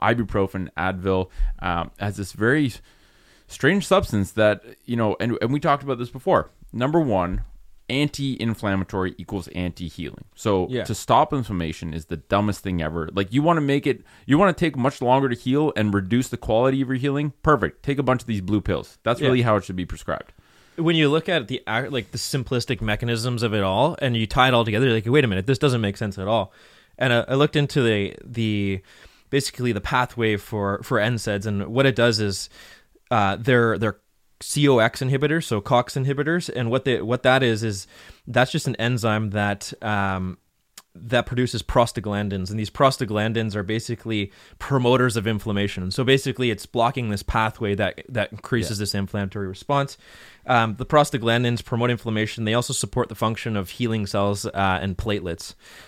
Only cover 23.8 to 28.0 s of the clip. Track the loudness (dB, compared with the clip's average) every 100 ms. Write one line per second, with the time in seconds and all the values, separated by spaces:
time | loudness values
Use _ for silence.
23.8 | 2 0 -2 0 0 4 4 4 2 2
24.8 | 2 2 2 4 4 2 0 2 2 2
25.8 | 0 -2 -6 -6 -2 0 -2 -8 -20 -20
26.8 | _ -4 0 2 2 2 2 2 0 2
27.8 | 2 2